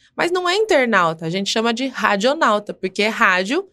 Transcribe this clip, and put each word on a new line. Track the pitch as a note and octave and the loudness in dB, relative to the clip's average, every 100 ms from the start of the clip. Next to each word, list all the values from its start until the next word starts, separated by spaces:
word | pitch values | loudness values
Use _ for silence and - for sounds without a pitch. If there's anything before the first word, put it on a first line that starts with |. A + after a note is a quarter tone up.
| _ - | _ -4
Mas | F4+ | -2
não | F4+ F4+ | 0 0
é | |
internauta, | G4 A4 D4+ B3 G3 E3+ E3 E3 | 0 2 2 2 2 2 0 -4
a | |
gente | F#3+ G3 | -4 -2
chama | A3+ A#3 | -2 -2
de | A#3 C4+ | -2 -4
radionauta, | A3+ G#3 G3+ A#3 D#4+ C4+ G#3 G#3 | -2 0 2 0 2 2 0 -4
porque | - F#3+ G3 | -8 -6 -2
é | G#3+ | -2
rádio | G#3+ G#3+ F#3 F#3+ D#4 G4+ | 2 2 2 0 -4 -6